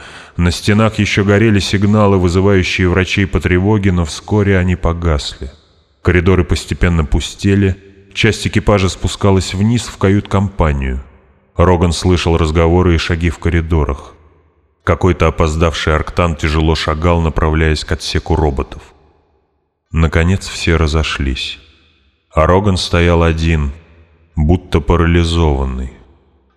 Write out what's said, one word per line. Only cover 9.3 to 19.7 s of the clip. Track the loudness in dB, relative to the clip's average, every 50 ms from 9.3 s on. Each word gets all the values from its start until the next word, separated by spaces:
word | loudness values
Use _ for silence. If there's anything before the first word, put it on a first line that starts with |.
| 2 2 0 -2 -2
вниз | -2 0 0 0 -2 -4
в | -6 -8 -2
кают-компанию. | 0 2 2 0 0 0 -2 -2 -2 -2 -2 0 0 0 0 -2 -4 -4 -6 -6 -10 -12 -20 _ _ _ _ _ _ _ -2
Роган | 0 2 2 4 2 2 0 0
слышал | 0 0 0 0 2 2 0 0
разговоры | 0 0 0 2 2 2 4 4 4 4 2 2
и | 0
шаги | 0 -2 -4 -2 -2 -4
в | -4 -2
коридорах. | -4 -2 0 0 -2 0 0 0 0 -2 -4 -8 -10 -20 -20 _ _ _ _ _ _ _ _ _ _ _ _ _ -2
Какой-то | -2 -2 0 2 0 2 2 0 -2
опоздавший | 0 0 -2 -2 0 0 -2 -2 -2 -2 -2 -2 -2
арктан | -2 -2 -4 -2 -2 -2 -2 -2
тяжело | -2 -4 -2 0 0 2 0 0
шагал, | 0 -2 -4 -4 -2 0 0 0 2
направляясь | 0 -2 -2 -2 -2 0 0 0 0 0 0 -2 -4
к | -6 -8
отсеку | -6 -6 -6 -6 -6 -2 -2 0
роботов. | 0 0 0 -2 -4 -6 -8 -10 -20 -20 -20 _ _ _ _ _ _ _ _ _ _ _ _ _ _ _ _